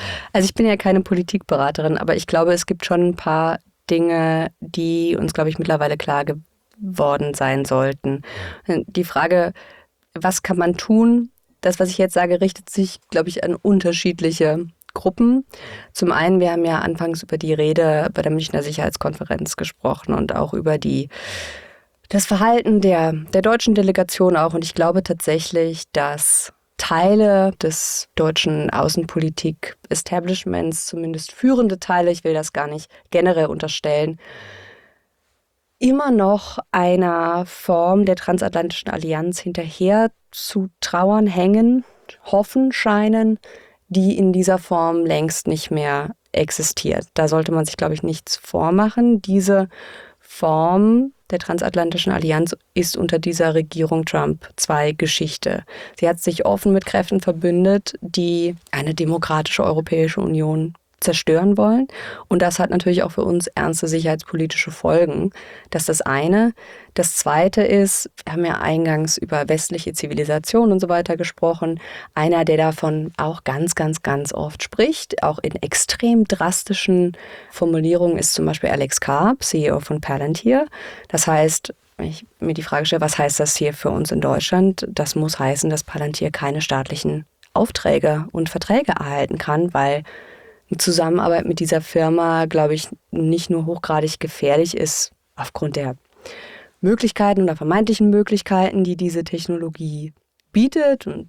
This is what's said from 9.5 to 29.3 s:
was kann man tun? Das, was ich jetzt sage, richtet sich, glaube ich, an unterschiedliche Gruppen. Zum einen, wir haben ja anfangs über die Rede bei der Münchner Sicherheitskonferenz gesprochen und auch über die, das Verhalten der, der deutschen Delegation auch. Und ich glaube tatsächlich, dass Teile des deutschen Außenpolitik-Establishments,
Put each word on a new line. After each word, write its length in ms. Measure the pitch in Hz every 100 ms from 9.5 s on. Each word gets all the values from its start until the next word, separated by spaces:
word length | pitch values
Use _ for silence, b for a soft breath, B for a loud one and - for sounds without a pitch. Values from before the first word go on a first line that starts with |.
| B B B B _ _
was 280 | 160 180 -
kann 140 | - 175
man 200 | 175 175
tun? 540 | - 220 233 240 233 _ _ _
Das, 180 | 180 180
was 80 | 185
ich 100 | 185
jetzt 160 | 185
sage, 260 | 175 175 175
richtet 300 | 190 - -
sich, 280 | - 190 - _
glaube 180 | 175 175
ich, 140 | 165
an 140 | 175 175
unterschiedliche 1080 | 208 196 175 170 185 170 165 165 156 160 170 - -
Gruppen. 500 | - 220 - 233 254 - B B B B
Zum 200 | - 175
einen, 260 | 156 170 190
wir 140 | 175
haben 120 | 170
ja 140 | 165 160
anfangs 440 | - 165 170 165
über 160 | - 156
die 160 | 156
Rede 540 | 156 151 160 160 151 160
bei 80 | -
der 80 | 156
Münchner 320 | 156 156 151
Sicherheitskonferenz 960 | 147 151 160 - 147 151 156 151 151 -
gesprochen 580 | 78 - 131 143 -
und 200 | 143 143
auch 200 | - 147
über 240 | - 156 151
die, 300 | 143 135 143 B B B B B B B B _ -
das 160 | 202 -
Verhalten 540 | 196 220 240 220 208
der, 320 | 190 170 160
der 300 | 160 156 190
deutschen 320 | 214 233 233
Delegation 600 | 208 190 185 180 - 185 165
auch. 180 | 165
Und 100 | 170
ich 100 | 165
glaube 280 | - 165 185
tatsächlich, 840 | 180 165 - 160 160 170 165 160 -
dass 600 | 147 143 147 - - - - _ -
Teile 720 | - 165 185 214 214 196 190 190
des 460 | 160 156 - - - -
deutschen 520 | 156 156 175 151 151
Außenpolitik-Establishments, 2250 | 123 151 165 165 165 160